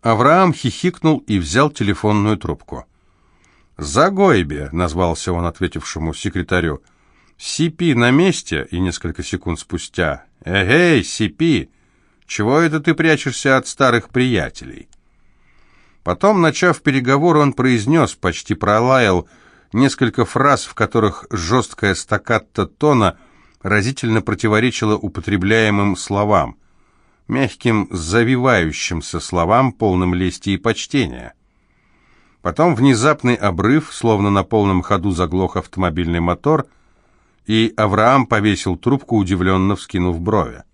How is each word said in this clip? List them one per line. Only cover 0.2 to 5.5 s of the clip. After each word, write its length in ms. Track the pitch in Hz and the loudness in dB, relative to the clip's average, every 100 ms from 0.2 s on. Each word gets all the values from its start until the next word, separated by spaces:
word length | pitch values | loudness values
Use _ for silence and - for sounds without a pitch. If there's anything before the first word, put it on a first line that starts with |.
| 127 175 185 | 4 4 4
хихикнул 640 | - 123 - 180 - 160 151 - | 2 -4 -2 -4 0 0 0 0
и 120 | 101 | -2
взял 320 | 80 104 147 | 0 0 0
телефонную 680 | - 101 95 107 104 104 101 | 0 -2 0 0 2 0 -2
трубку. 500 | - 76 - - - _ _ _ _ _ _ _ _ - | -4 -10 -10 -16 -16 _ _ _ _ _ _ _ _ -12
«Загойбе», 920 | 73 113 175 196 196 113 76 73 71 | -4 0 2 4 4 4 0 -6 -6
назвался 600 | 82 87 82 87 80 - | -2 -2 0 -2 -2 -4
он 120 | 85 | -4
ответившему 680 | 85 | -4